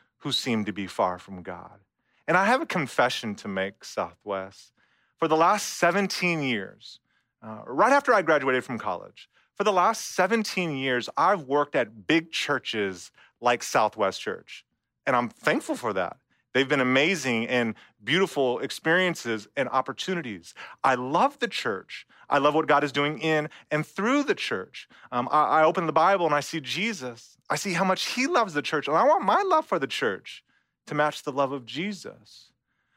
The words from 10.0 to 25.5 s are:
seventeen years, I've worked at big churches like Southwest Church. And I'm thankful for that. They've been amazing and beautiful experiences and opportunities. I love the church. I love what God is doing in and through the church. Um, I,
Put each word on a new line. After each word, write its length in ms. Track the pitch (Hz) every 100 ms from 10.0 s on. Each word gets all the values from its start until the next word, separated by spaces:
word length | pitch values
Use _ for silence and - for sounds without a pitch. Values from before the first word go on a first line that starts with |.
| -
seventeen 640 | - 185 226 214 - 170 135
years, 320 | 135 123 110 -
I've 260 | 170 202
worked 320 | 131 143 143
at 320 | 143 113 110 95
big 240 | 160 165
churches 800 | - - 135 - 110 98 90 - _ _ -
like 240 | 120 123
Southwest 560 | - 135 110 110 98 -
Church. 440 | - 90 - - _ _ _ _ -
And 100 | 123
I'm 120 | 120
thankful 460 | - 151 240 -
for 180 | 277 120
that. 240 | 95 90 - _ _ _
They've 160 | 127 135
been 120 | 143
amazing 680 | 127 131 160 180 131 117 113
and 260 | 123 117 104 - _
beautiful 560 | 104 165 190 147 131 123
experiences 880 | 131 - 160 175 185 - 117 110 101 -
and 120 | 127
opportunities. 840 | 131 131 123 - 180 135 95 - - - -
I 100 | 135
love 460 | 123 127 165 269 277
the 80 | 233
church. 580 | - 127 95 - - - - -
I 80 | 143
love 160 | 147
what 140 | 151 147
God 160 | 147
is 80 | 143
doing 260 | 135 147 131
in 300 | 160 156 151 - -
and 120 | 151
through 380 | 151 - 214 285
the 140 | 285 -
church. 520 | - 107 - - - - -
Um, 180 | 123 127
I, 280 | 151 139